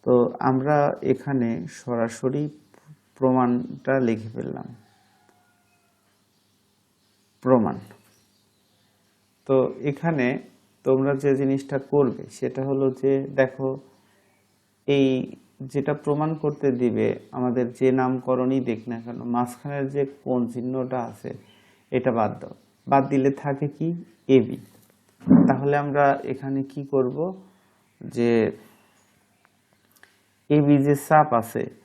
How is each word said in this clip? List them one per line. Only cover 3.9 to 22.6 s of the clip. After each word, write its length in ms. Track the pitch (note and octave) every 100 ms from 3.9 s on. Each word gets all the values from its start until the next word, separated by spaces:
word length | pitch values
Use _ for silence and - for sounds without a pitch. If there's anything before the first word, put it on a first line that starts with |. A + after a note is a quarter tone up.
| C3+
লিখে 280 | B2 G#2+ G#2+
ফেললাম, 340 | A2+ - - - A#2+ _ _ _ _ _ _ _ _ _ _ _ _ _ _ _ _ _ _ _ _ _ _ _ _ _ _
প্রমাণ। 340 | B2+ B2+ G2 - - - _ _ _ _ _ _ _ _ _ _ _ _ _ _ -
তো 100 | C3+ B2 - C#3+
এখানে 360 | C#3+ E3+ D#3+ B2 C3 - _ _ _
তোমরা 280 | - C3 C3+ C#3
যে 80 | C#3+ C3+
জিনিসটা 400 | C3+ C3+ C3+ C#3 -
করবে 300 | C#3+ C3+ - -
সেটা 300 | - B2+ - C3+
হলো 180 | C3+ C3+ B2+
যে 120 | C#3 C3+ C#3 C#3
দেখো, 300 | C3 - C3+ C3+ - _ _ _ _ _ _ _ _ _ -
এই 200 | C#3 C3+ C3 - - _ _ C3+
যেটা 200 | C#3+ C#3
প্রমাণ 360 | C#3+ - D3 D3+ D#3+
করতে 260 | D3+ D3 C#3+ B2
দিবে, 260 | B2 A2 A2 - -
আমাদের 340 | - B2 A#2+ A#2+ A#2+
যে 100 | C3
নামকরণই 680 | C3 B2+ C3 C3 B2+ B2+ C3+ B2
দেখ 120 | A2 A2+
না 80 | A#2
কেন, 140 | A#2 A#2 A#2+
মাঝখানের 520 | A#2+ B2 - D3 C#3+ C#3
যে 80 | C#3 C3+ C#3
কোণ 160 | - B2+ A#2+
চিহ্নটা 460 | B2 B2 C3 B2+ B2+ A2+
আছে 200 | A2 - - - _ _ _ _
এটা 180 | B2+ B2+ A#2
বাদ 140 | G#2 -
দাও। 160 | - -